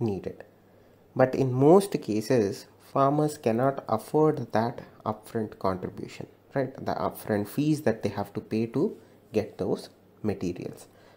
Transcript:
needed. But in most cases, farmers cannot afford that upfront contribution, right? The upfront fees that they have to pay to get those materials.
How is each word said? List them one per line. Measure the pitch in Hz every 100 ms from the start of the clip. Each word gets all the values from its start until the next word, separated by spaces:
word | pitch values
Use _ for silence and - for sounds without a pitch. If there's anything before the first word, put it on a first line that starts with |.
needed. | 117 92 117 - - _ _ _ _ _ _
But | 117 131
in | - 131
most | 127 143 190 196 147
cases, | - 104 107 127 98 - - -
farmers | - 135 139 147 151 151
cannot | 117 113 135 135 -
afford | 110 - 151 156 143 117
that | 110 120 - - -
upfront | - 110 - 113 104 -
contribution, | 95 92 92 - - - - - _
right? | 139 131 -
The | 104
upfront | - 92 - - 104 101
fees | - 151 147
that | 123 110
they | -
have | - 101
to | -
pay | - 110 113
to | 127 190 - - - _
get | 110 - -
those | 95 156 - - _ -
materials. | 107 95 90 - - - - - -